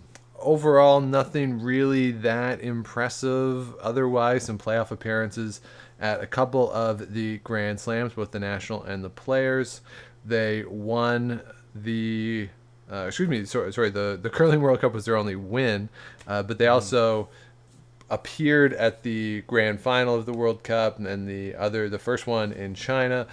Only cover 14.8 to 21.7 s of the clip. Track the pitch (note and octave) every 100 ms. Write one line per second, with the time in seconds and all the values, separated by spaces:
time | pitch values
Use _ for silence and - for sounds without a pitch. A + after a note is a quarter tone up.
14.8 | B2+ A2 G#2 A2 G#2 F#2+ F#2+ A#2+ B2+ G2+
15.8 | G#2+ - - - - G2+ G2+ A2 A#2 A#2+
16.8 | G2 B2 A2+ A2 G2+ - - - _ -
17.8 | - - - G#2+ - - D3+ D3 C#3 -
18.8 | A2+ - A#2+ A2 G#2+ G#2 - A#2 G#2+ G#2
19.8 | B2+ B2+ B2 A#2 A2+ A#2+ A#2 A2+ - A2+
20.8 | A2 G#2+ G2 G2 G2 G2 G2 - G#2